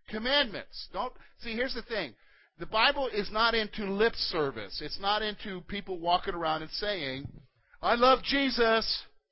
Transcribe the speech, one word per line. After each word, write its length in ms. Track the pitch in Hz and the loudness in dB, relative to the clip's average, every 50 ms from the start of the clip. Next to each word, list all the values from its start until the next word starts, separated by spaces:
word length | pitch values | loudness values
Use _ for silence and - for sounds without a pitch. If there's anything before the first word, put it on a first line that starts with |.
| _ - | _ -8
commandments." 800 | 220 220 220 247 277 285 277 226 180 135 101 - - - - - - | -6 -4 0 2 4 4 4 2 -2 -6 -10 -10 -12 -14 -14 -8 -6
Don't, 220 | 185 233 254 - - - - - _ | -6 -6 -6 -6 -12 -18 -20 -20 _
see, 120 | - 240 220 | -8 -6 -2
here's 220 | 226 254 262 - | -2 -2 -2 -4
the 80 | 240 214 | -6 -6
thing. 340 | - 233 208 165 123 104 - _ - _ _ _ _ _ - | -4 -4 -4 -4 -6 -8 -14 _ -20 _ _ _ _ _ -10
The 80 | 175 | -8
Bible 400 | - 220 220 233 277 277 226 269 | -2 2 4 4 4 4 2 0
is 240 | 233 196 208 202 - | 0 0 -2 -4 -2
not 240 | 214 214 233 233 226 | 0 2 2 4 4
into 300 | 226 214 208 - 214 208 | 2 0 -2 -4 -6 -4
lip 320 | 190 196 202 220 226 - | -2 2 4 4 2 2
service. 640 | - - - - 165 147 139 113 110 104 92 - - | 0 -4 -2 0 0 0 0 -2 -4 -8 -10 -10 -10
It's 180 | 151 147 - - | -10 -8 -8 -4
not 240 | 196 196 208 214 214 | 0 0 0 0 0
into 380 | 214 202 - - 208 190 180 | -2 -6 -6 -8 -8 -8 -8
people 400 | - - 202 202 190 196 185 170 | -8 -8 -8 -8 -6 -6 -8 -4
walking 340 | 165 170 175 180 180 196 180 | 2 2 2 2 2 -2 -4
around 280 | 170 165 156 156 156 156 | -2 0 0 0 -2 -4
and 80 | 156 - | -6 -8
saying, 580 | - 208 208 208 180 147 131 131 135 143 123 - - - _ _ _ _ _ - - | -4 -2 -2 -2 -2 -2 -4 -4 -6 -8 -10 -12 -14 -20 _ _ _ _ _ -16 -4
"I 140 | - 185 226 | 0 2 4
love 300 | 240 247 262 262 226 175 | 6 6 6 6 6 4
Jesus," 840 | - 269 277 277 262 233 240 233 226 226 226 214 - - - - - _ _ _ _ | 2 2 2 2 2 2 2 4 4 4 4 2 0 -4 -6 -6 -12 _ _ _ _